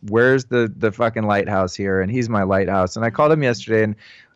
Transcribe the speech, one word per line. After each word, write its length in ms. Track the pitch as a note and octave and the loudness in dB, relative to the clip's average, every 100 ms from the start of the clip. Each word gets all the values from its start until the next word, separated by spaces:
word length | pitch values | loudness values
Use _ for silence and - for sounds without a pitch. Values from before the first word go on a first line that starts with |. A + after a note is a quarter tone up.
| G#2 | -4
where's 360 | A2 B2 C3 B2 | 2 4 2 0
the, 260 | B2 A#2 G2 | 0 0 -2
the 160 | A2 | -4
fucking 320 | G#2 A#2+ A2+ | 0 -2 0
lighthouse 500 | G#2+ G2+ G2 G2 F#2 | 0 0 0 0 -2
here?" 260 | - G2 F#2+ | -2 -2 -2
And 100 | F#2 | -2
he's 180 | B2+ A#2 | -2 -2
my 160 | A2 | -2
lighthouse. 500 | F#2+ G2 F2+ G2 F#2 - | 0 0 2 0 0 -2
And 80 | |
I 60 | A#2 | -4
called 220 | A2+ D3+ | 0 2
him 100 | D#3+ | 2
yesterday, 400 | C3+ A#2 - A2 | 2 -2 0 0
and 140 | G#2+ G#2+ - - _ | 0 -4 -12 -20 _